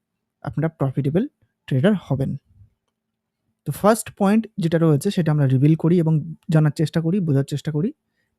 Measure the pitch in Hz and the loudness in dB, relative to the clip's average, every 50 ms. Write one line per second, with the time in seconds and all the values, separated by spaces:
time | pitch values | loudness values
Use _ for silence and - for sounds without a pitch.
0 | _ _ _ _ _ _ _ _ - - 113 - 143 160 - - 147 131 - 147 | _ _ _ _ _ _ _ _ -12 -10 -6 -4 -6 -4 -4 -4 -4 -4 -2 -2
1 | 139 143 151 190 247 294 _ _ _ _ _ _ _ - 147 127 135 202 220 175 | -2 -2 -2 -2 -2 -4 _ _ _ _ _ _ _ -4 0 2 2 2 2 0
2 | - - 139 123 135 - 139 139 _ _ _ _ - _ _ _ _ _ _ _ | -2 -4 -4 -4 -4 -4 -6 -10 _ _ _ _ -20 _ _ _ _ _ _ _
3 | _ _ _ _ _ _ _ _ _ _ _ _ - - 139 - - 202 233 226 | _ _ _ _ _ _ _ _ _ _ _ _ -10 -10 -6 0 2 2 2 2
4 | - - - - 202 196 208 226 220 - _ - 165 165 170 160 165 165 151 135 | -2 -8 -4 -2 0 2 2 2 0 -2 _ -4 -2 0 0 2 4 4 2 2
5 | - 202 202 190 156 160 151 151 143 131 131 131 135 151 160 160 - 165 175 185 | 0 -2 -2 -2 0 0 2 2 2 2 2 4 4 4 4 2 2 2 2 2
6 | 160 160 160 151 143 165 160 - _ - 160 160 156 151 - - 160 143 - 165 | 2 2 0 0 -2 -6 -12 -12 _ 0 2 2 2 2 0 0 -2 -2 -2 -2
7 | 160 165 180 214 180 156 139 135 135 - 147 143 - 156 151 147 160 247 - _ | -2 -2 -2 -2 0 0 0 0 0 -2 -6 -6 -6 -4 -4 -4 -4 -4 -6 _
8 | _ _ _ _ _ _ _ | _ _ _ _ _ _ _